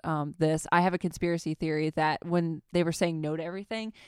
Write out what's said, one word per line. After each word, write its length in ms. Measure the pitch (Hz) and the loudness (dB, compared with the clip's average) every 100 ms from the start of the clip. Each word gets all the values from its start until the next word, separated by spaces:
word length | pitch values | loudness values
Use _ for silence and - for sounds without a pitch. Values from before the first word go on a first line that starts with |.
um, 320 | - 156 147 - | -4 -2 -4 0
this. 300 | 156 160 - | 2 2 2
I 80 | 175 | 4
have 120 | 180 | 4
a 40 | 175 | 2
conspiracy 560 | 175 - 175 170 156 | -4 -2 -2 -2 -2
theory 380 | 156 160 151 156 | -4 -2 0 0
that 340 | 160 156 151 170 | 2 0 0 0
when 360 | 175 170 156 _ | 0 0 -4 _
they 100 | 175 | 0
were 80 | 170 | 0
saying 300 | 170 170 160 | 2 0 0
no 160 | 151 160 | -2 -4
to 60 | |
everything, 500 | 165 190 202 220 220 - | -4 -8 -8 -8 -8 -12